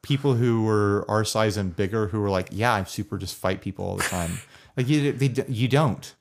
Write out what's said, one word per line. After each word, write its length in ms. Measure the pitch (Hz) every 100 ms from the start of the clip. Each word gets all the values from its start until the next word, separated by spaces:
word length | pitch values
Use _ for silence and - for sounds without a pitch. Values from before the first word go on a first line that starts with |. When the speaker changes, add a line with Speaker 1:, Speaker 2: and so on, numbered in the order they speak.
Speaker 1:
people 320 | - 139 143
who 280 | 120 120 113
were 420 | 110 107 101 101 -
our 160 | 107
size 320 | 107 110 110 95
and 180 | 95
bigger 320 | 87 98 113 104
who 140 | 107
were 100 | 101
like, 180 | 95 92
"Yeah, 200 | 95 117
I'm 120 | 107 92
super, 320 | - 101 98
just 160 | 92
fight 260 | - 95 95
people 240 | 101 92
all 120 | 92 95
the 80 |
time." 340 | - 92 85 87
Speaker 2:
<laughs> 320 | - - - -
Speaker 1:
Like, 120 | 123
you, 240 | 151 143
they 160 | 123 135
d-, 140 | 117 135
you 200 | 113 123
don't. 460 | 135 156 95 - -